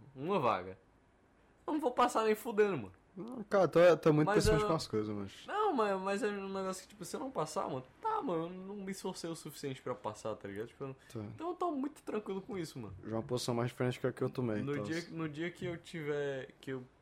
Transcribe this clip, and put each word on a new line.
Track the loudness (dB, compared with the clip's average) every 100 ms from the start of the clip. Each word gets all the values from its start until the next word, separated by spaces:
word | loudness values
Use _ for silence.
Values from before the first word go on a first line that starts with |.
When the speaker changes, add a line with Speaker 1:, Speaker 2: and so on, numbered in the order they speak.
| -18 -8
Speaker 1:
uma | -2 0
vaga. | 2 2 -2 -12 _ _ _ _ _ _ _ _ -4
Eu |
não | -2
vou | 0
passar | 2 2 4
nem | 2
fudendo, | 2 2 4 4 2
mano. | -6 -12 _ -12
Speaker 2:
Não, | -10 -10
cara, | 0 4 6
tu | 10
é, | 10 10
tu | 6
é |
muito | 6 6
Speaker 1:
Mas | 6
Speaker 2:
pessimista | 6 6
Speaker 1:
eu | 4
Speaker 2:
com | 0
as | 0
coisas, | -2 0
mano. | -4 -6 -10 -6
Speaker 1:
Não, | 0 2
mas, | 4 2 2
mas | 0 0
é | 0
um | -2 -4
negócio | -4 -4 -6
que, | -10
tipo, | -14
se | -8 -6
eu |
não | -4
passar, | -2 -2 -2 -2
mano, | -4 -8 -6
tá, | -2 0
mano, | 0 0
eu | -2
não | -6 -10 -8
me | -8
esforcei | -6 -6 -6 -6
o |
suficiente | -8 -10 -8 -6 -6
pra | -6
passar, | -6 -6 -6 -6 -6
tá | -6
ligado? | -8 -8
Tipo, | -10
eu | -12
não |
Speaker 2:
Tá. | -12 -12 -10 -8
Speaker 1:
Então | -6 -6
eu |
tô | -2 -2
muito | -2 -4 -8
tranquilo | -8 -6 -4 -8
com | -6 -6
isso, | -6 -8
mano. | -12 -10
Speaker 2:
Já | -4
é |
uma | -4
posição | -2 -2 0
mais | 0 0
diferente | 0 -2 0
que | -2
a |
que | 0
eu | -2
tomei, | 0 -2 0
Speaker 1:
No | -2
Speaker 2:
então | -2
Speaker 1:
dia, | -2 -4
Speaker 2:
assim. | -6 -6
Speaker 1:
no | -6
dia | -4 -6
que | -6
eu | -6 -8
tiver, | -8 -6 -2 -2 -2 -4 -8 -12
que | -8
eu, | -8 -8 _